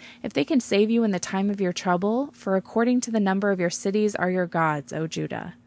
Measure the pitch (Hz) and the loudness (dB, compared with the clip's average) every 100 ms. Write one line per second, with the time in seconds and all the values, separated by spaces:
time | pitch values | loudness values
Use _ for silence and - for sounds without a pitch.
0 | - - - 269 - 294 - 202 214 233 | -16 -12 -6 -2 2 2 2 2 4 2
1 | 220 180 - 190 202 202 185 175 185 180 | 2 0 -2 -2 0 0 -2 -2 0 0
2 | 202 233 285 - - 190 - 226 233 247 | 2 -2 -4 -6 -2 -2 0 0 2 2
3 | 233 220 196 190 202 190 175 - 196 202 | 0 0 2 2 2 2 0 -2 -2 2
4 | 208 202 180 185 175 170 160 151 135 156 | 0 0 0 0 0 0 0 0 -4 -6
5 | 160 165 156 - - - | -6 -4 -6 -6 -10 -14